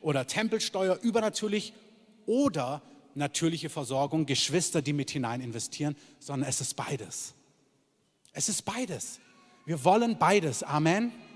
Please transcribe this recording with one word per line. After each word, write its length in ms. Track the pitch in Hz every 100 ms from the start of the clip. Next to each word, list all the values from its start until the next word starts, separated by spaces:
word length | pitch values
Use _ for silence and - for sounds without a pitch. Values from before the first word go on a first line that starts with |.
oder 260 | 160 139 123
Tempelsteuer 720 | - 220 220 - 196 190 185
übernatürlich 720 | 233 220 214 202 214 208 202 - - - _ _ -
oder 560 | 233 285 165 127 147 - - -
natürliche 540 | 139 143 - 165 165 -
Versorgung, 580 | - 131 135 143 160 143
Geschwister, 560 | 131 - 156 170 170
die 100 | 135
mit 200 | 147 135
hinein 280 | 151 120 120
investieren, 540 | 127 113 - - 147 147 - -
sondern 300 | - 143 139
es 120 | -
ist 140 | 135
beides. 600 | - - 139 98 - - - _ _ _ _ _ _ _ _ _
Es 160 | - 147
ist 140 | 190
beides. 580 | - 220 247 135 - - _ - - _
Wir 200 | - 160
wollen 340 | 131 208 233 202
beides. 460 | 160 208 160 120
Amen. 480 | - 147 156 190 233 - -